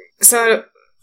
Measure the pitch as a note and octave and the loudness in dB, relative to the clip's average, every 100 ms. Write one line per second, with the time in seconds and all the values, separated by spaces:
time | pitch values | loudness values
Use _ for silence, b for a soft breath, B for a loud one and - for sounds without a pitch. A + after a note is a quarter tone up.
0 | - _ - A#3 A3+ A3 - _ _ _ | -20 _ -2 0 0 -2 -6 _ _ _